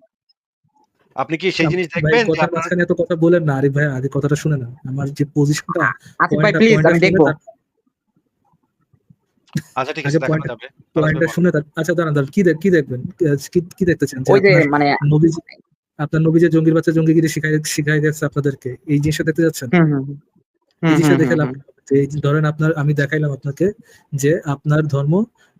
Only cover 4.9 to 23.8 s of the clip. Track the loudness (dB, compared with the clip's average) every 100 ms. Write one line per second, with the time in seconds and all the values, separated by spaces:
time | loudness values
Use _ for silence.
4.9 | -8 -6 -4 -4 0 0 0 -4 -2 -2
5.9 | -4 -12 -4 -2 2 2 4 4 4 4
6.9 | 4 2 4 2 0 -10 -20 _ _ _
7.9 | _ _ _ _ _ _ _ _ _ _
8.9 | _ _ _ _ _ _ -12 -8 -8 -6
9.9 | -6 -2 -2 -2 -4 -6 -12 -16 _ _
10.9 | -2 -2 0 -2 0 0 0 -4 -6 -2
11.9 | 0 0 -2 -2 0 2 2 2 2 0
12.9 | -8 -10 -4 -2 -2 -2 -4 -4 -4 -2
13.9 | 0 -2 -4 2 4 4 4 2 2 0
14.9 | 0 2 2 2 0 -10 -20 _ _ _
15.9 | -10 -4 0 2 4 4 4 2 2 0
16.9 | 0 2 2 2 -2 -2 -2 -2 -4 -2
17.9 | 0 0 -2 -4 -2 -4 -4 -10 -10 -2
18.9 | -2 0 -2 -4 0 -2 -2 -2 2 2
19.9 | 0 -6 -14 _ _ _ _ _ -4 0
20.9 | 2 4 4 2 0 -2 -6 -18 _ -2
21.9 | 0 0 -2 -2 0 0 0 -2 0 0
22.9 | 0 -2 -2 -4 -4 -8 -2 -4 -4